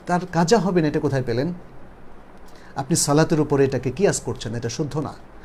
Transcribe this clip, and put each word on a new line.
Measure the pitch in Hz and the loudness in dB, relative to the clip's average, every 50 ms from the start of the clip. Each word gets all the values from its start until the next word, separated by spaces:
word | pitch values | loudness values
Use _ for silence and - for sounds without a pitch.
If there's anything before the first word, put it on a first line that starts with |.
| - | -4
তার | - 175 180 180 180 | -2 0 0 0 0
কাজা | - 165 175 160 226 226 | 0 2 4 4 4 4
হবেন, | 165 196 190 180 160 | 4 4 2 4 4
এটা | 151 143 156 | 4 2 0
কোথায় | 147 143 135 135 - | 0 0 0 0 0
পেলেন? | - 113 113 139 175 175 175 - - - - - - - - - - - - - - - - - - - - - - - | 0 0 0 -2 -2 -4 -6 -10 -14 -16 -16 -16 -16 -16 -16 -16 -16 -16 -16 -18 -18 -20 -18 -18 -18 -18 -18 -18 -12 -10
আপনি | - 135 131 170 | -8 -4 -2 0
সালাতের | 151 - - 143 151 160 160 170 151 | 0 2 4 4 4 4 4 4 2
উপরে | 151 147 147 135 139 | 2 4 4 4 4
এটাকে | 131 - 127 117 131 | 4 2 0 -2 -2
কিয়াস | 120 - 196 185 147 - | 0 2 2 2 2 0
করছেন, | - 127 113 - - 120 110 | -2 -6 -6 -6 -6 -6 -6
এটা | 120 117 117 | -6 -6 -4
শুদ্ধ | - - 160 139 - 151 | -4 -4 -4 -4 -4 -4
না। | 147 - - - - - - - - | -4 -6 -8 -12 -16 -18 -18 -18 -18